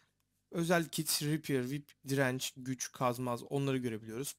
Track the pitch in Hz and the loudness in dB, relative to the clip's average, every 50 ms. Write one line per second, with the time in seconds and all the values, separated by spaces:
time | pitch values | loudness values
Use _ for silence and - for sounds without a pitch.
0 | _ _ _ _ _ _ _ _ _ _ - 175 170 165 180 170 160 135 - - | _ _ _ _ _ _ _ _ _ _ -4 -2 2 4 4 4 2 2 -2 -2
1 | 156 - - - 151 147 156 156 156 - 143 127 123 123 143 147 143 - - _ | 0 0 0 0 2 2 0 0 0 0 0 0 0 0 -4 -6 -8 -10 -18 _
2 | - 131 135 139 135 127 127 131 - - - 135 123 131 131 123 - - - - | -6 0 2 2 4 2 2 0 -4 -6 -8 -6 -6 -4 -4 -4 -4 -8 -2 2
3 | 135 123 120 120 127 123 120 120 - - 143 143 139 139 131 131 123 123 110 107 | 2 2 2 2 0 -2 -2 -2 -2 -2 0 2 2 2 2 2 0 -2 -4 -4
4 | 113 110 110 117 143 - - | -6 -8 -8 -6 -6 -8 -8